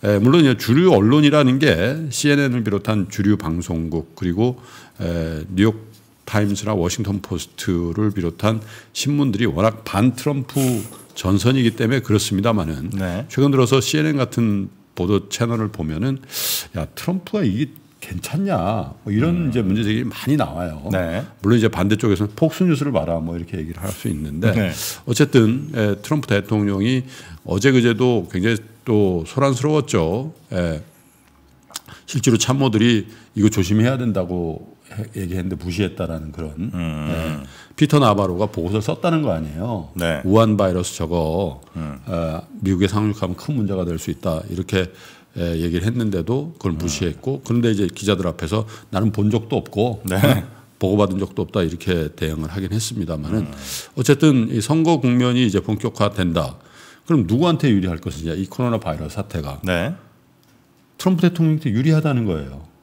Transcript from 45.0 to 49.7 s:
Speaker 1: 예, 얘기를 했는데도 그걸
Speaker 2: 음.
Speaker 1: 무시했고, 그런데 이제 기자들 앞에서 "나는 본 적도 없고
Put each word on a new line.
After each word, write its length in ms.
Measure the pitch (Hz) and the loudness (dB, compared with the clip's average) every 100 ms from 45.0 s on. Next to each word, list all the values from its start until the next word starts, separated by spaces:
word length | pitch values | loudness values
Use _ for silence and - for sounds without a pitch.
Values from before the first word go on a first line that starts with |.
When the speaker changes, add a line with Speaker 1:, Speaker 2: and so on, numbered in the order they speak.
| - - _ - | -20 -20 _ -6
Speaker 1:
예, 180 | 85 82 | -4 -2
얘기를 240 | 85 87 95 | 0 0 -2
했는데도 680 | 123 110 95 82 127 151 | -2 -2 -2 -2 -4 -4
그걸 180 | 160 98 | -6 -6
Speaker 2:
음. 60 | 78 | -4
Speaker 1:
무시했고, 640 | 85 73 87 71 - 139 | -4 -2 -4 -4 -6 -8
그런데 260 | - 117 117 | -2 0 2
이제 180 | 101 92 | 2 -2
기자들 340 | - 101 95 90 | -2 0 0 0
앞에서 400 | 80 80 107 110 - - | -4 -4 -4 -4 -12 -6
"나는 200 | 95 110 | -2 0
본 180 | 104 104 | 2 0
적도 260 | 113 110 131 | 0 -2 -4
없고 460 | - | -4